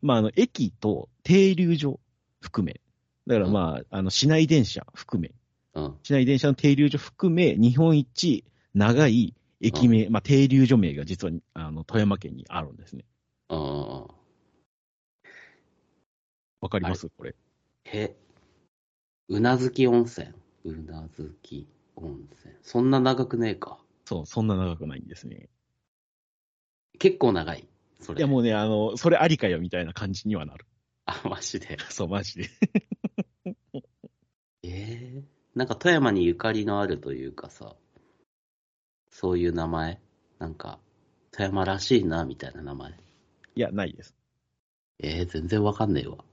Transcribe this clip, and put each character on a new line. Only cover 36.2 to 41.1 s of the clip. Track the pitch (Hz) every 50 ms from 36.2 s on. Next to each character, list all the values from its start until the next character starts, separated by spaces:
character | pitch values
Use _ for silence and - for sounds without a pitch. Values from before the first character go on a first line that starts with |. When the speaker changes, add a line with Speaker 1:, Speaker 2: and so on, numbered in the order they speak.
| 87
Speaker 2:
ゆ | 85 87
か | - - 110 110
り | 107 104
の | 107 101 101 101
あ |
る | 92 82 73
と | - 65 69
い | 64 65
う | 67 67
か | - - -
さ、 | - - 53 53 - _ _ _ _ _ _ _ _ _ _ _ _ _ _ _ _ _ _ _ _ _ _ _ _ _ _ _
そ | _ - - 92 90
う | 87
い | 87 87
う | 85
名 | 85 82
前？ | 82 82 80 80 80 - - _ _ _ _ _ _ _ -
な | - 80
ん | 80
か、 | - - - - - _ _ _ _ _ _